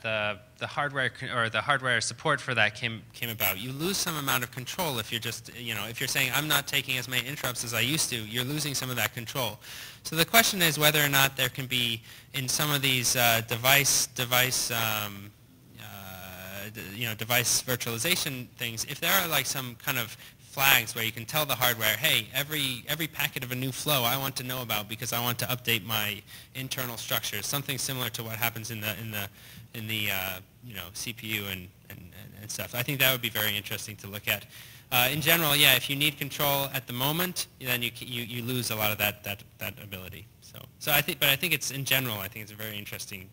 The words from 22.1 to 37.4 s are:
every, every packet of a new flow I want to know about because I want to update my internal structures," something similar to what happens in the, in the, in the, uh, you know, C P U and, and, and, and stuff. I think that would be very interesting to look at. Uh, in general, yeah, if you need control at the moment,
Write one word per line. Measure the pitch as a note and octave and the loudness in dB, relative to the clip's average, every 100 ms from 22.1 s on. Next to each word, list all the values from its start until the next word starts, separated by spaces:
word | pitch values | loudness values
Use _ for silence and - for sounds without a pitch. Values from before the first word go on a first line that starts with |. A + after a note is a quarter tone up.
| C3 G#2+ | 2 2
every, | B2+ D3 D#3 C3+ B2 - | -4 -2 -2 -2 -4 -6
every | D#3 D#3 | -4 -4
packet | - C#3+ - | -2 -4 -2
of | B2+ | -6
a | B2+ | -4
new | C3 | -4
flow | B2 - C#3+ | -2 0 2
I | A#2 C3+ | 2 0
want | C3+ B2+ | -2 -6
to | |
know | B2+ B2+ | -6 -6
about | A#2+ G#2+ G2+ | -2 -2 -2
because | G#2+ A#2 A#2 | -6 -4 0
I | A#2+ | 0
want | A#2 | 0
to | A#2+ | -2
update | B2 - A#2 | -2 0 0
my | G2 A2 G#2 G2+ - - - | 0 -2 0 -4 -10 -18 -14
internal | C3 C3 - B2 A#2 | -12 -8 -6 -6 -6
structures," | - B2 - G#2+ G2 | -4 -2 -2 -4 -4
something | C#3+ C#3 C3 | -4 -4 -4
similar | - C3 B2 | -4 -4 -4
to | A2 | -4
what | A2+ A2 | -6 -2
happens | A#2 A2+ G#2 | -2 -2 -6
in | A2+ | -6
the, | G#2+ F#2+ | -4 -6
in | A2+ | -6
the, | G#2+ G2 - - - - | -6 -8 -10 -18 -18 -14
in | A#2+ A2 | -10 -4
the, | A2 G#2 | -2 -2
uh, | F#2+ F#2+ F#2 G#2+ - B2 | -2 -2 -6 -12 -20 -14
you | |
know, | G2+ F2 | -12 -10
C | G#2+ - | -8 -8
P | A#2 A2 A2 | -8 -4 -4
U | G2+ | -2
and, | F#2+ F2+ - - | -6 -10 -18 -16
and, | G2+ | -16
and, | F2+ F2 G2 F#2 | -16 -18 -18 -16
and | G#2+ | -10
stuff. | - A#2 | -6 -4
I | A#2+ | -2
think | B2+ C#3 | -2 4
that | C3 | 4
would | C3 | 4
be | A#2 G#2+ | 0 0
very | G#2+ G#2 | 0 0
interesting | G2+ G#2+ - G2+ | -4 -8 -8 -10
to | G2+ | -10
look | G2+ G#2+ | -6 -2
at. | G#2 - - - - - | -4 -4 -16 -18 -20 -2
Uh, | B2+ B2 | 2 4
in | D3+ | 4
general, | D3 E3+ D#3+ C#3+ | 4 4 6 8
yeah, | D3 | 8
if | B2+ - | 8 4
you | C#3 | 0
need | D3 C#3+ | 0 0
control | C#3+ - C#3+ C#3 C#3 | -6 0 2 2 0
at | C3+ B2 | -4 -6
the | |
moment, | B2 C3+ D#3+ F3+ F3 | -2 0 0 0 -2